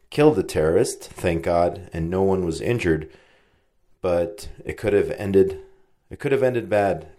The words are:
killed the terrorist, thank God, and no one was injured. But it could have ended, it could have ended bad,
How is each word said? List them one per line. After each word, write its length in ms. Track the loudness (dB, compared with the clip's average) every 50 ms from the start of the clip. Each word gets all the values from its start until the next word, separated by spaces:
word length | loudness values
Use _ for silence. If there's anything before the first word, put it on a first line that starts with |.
| _ _
killed 260 | 0 4 4 4 4
the 80 | 4 0
terrorist, 580 | -2 0 0 2 2 2 2 2 0 -4 -8
thank 400 | -14 -18 -10 -6 -4 -2 -2 -2
God, 480 | 0 0 2 2 2 0 0 -4 -10 -10
and 160 | -8 -6 -4 -2
no 140 | -2 0
one 220 | 0 2 0 0 0
was 160 | -2 -4 -4
injured. 500 | -2 -2 -2 0 0 0 0 0 -2 -8 -16 -20 _ _ _ _ _ _ _ _ _ _ _ _ _ _ _ _
But 480 | -4 -2 0 0 -2 -2 -6 -10 -16 -16 -16 -14 -12
it 120 | -12 -10
could 160 | -6 -2 0
have 180 | 2 2 2 0
ended, 460 | -4 -6 -4 2 4 6 6 6 4 -2 -14 -20 -20 _ _ _ _ _ _ -20
it 120 | -12 -8
could 100 | -4 -2
have 140 | 0 2 2
ended 260 | 2 0 -2 -2 -2
bad, 380 | 0 0 2 0 0 -4 -8 -14 -8